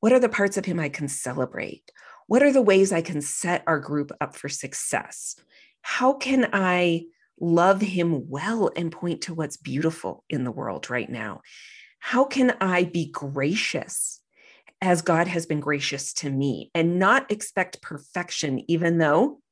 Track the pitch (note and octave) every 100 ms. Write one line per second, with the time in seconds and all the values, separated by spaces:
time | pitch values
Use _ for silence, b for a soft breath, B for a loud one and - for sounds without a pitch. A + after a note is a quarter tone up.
0 | G#3+ B3+ B3 A3 G3+ G3 F#3+ F3 D3+ C#3+
1 | C#3+ - - B2+ B2+ - - - _ _
2 | B B B A#3 C#4+ C4+ G#3 F#3+ F#3+ F3+
3 | E3 D3+ C#3+ - F3 F3 - D#3 C#3 D3
4 | C#3+ - C#3+ - C#3+ - C#3+ - - A2+
5 | - - - - _ b b b - -
6 | B3+ C4+ C4 C4 A#3+ G3 F#3 F3+ F3+ E3
7 | E3 b b _ E3+ E3 F3+ G3 G3 F#3
8 | E3+ D3+ B2 C#3 F3 A3+ G3 - E3+ -
9 | F3 E3+ - E3 D3+ - - C3+ D#3 D#3+
10 | - - _ C#3 B2 A2+ A#2 E2+ - B2
11 | - A#2+ G#2+ G2 B B B B B B
12 | - A#3+ C4 C4 B3+ - F#3+ F3+ F3 F3
13 | D3+ - C#3 C#3 C#3 G#3 - C#3+ - -
14 | - - _ b b b b _ F#3 F3
15 | E3 E3 F3+ F3 E3 D3+ D3 D3 C#3+ C#3
16 | - - D3 C3+ C#3 G2+ - E3+ E3 F3
17 | F#3+ B3+ C4+ G#3 - - F#3 - - D3
18 | - - F3 - D3+ C3 - E3 E3+ E3+
19 | D#3+ D3+ C4+ - _